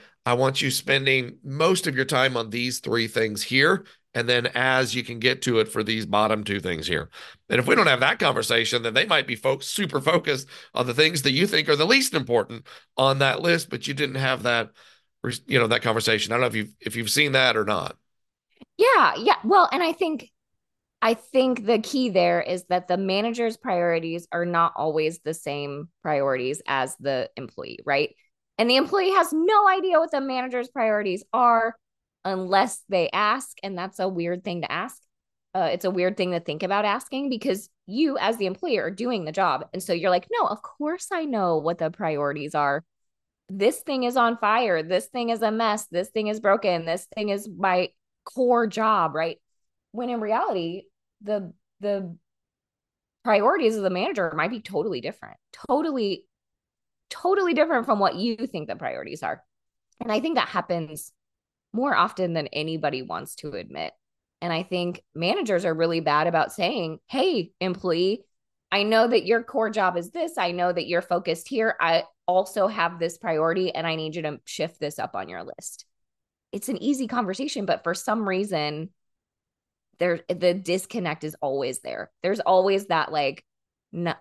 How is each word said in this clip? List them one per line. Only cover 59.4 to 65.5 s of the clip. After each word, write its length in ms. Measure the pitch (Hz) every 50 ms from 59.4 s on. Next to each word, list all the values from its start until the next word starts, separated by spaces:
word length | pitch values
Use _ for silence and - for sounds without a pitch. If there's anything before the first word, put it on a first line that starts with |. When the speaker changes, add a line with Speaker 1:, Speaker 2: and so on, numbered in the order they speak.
| _ _ _ _ _ _ _ _ _ _ _ -
Speaker 2:
And 120 | 240 233
I 80 | 214 220
think 140 | 233 320 330
that 140 | 247 - -
happens 640 | - 185 175 - 175 170 160 151 156 156 - - _ _ _ _ _ _ _ _ _ _ _ _
more 220 | - 220 262 285 202
often 380 | - 175 214 - - 185 170 170
than 140 | 165 147 -
anybody 540 | - 151 151 160 160 160 151 143 131 131
wants 340 | 131 - 82 82 - - -
to 160 | - - 151
admit. 400 | 123 95 85 - 71 76 80 - - _ _ _ _ _ _ _ _ -
And 100 | 170 175
I 100 | 165 165
think 400 | 185 - 185 180 175 175 175 - - _ -
managers 500 | 156 170 180 226 403 320 214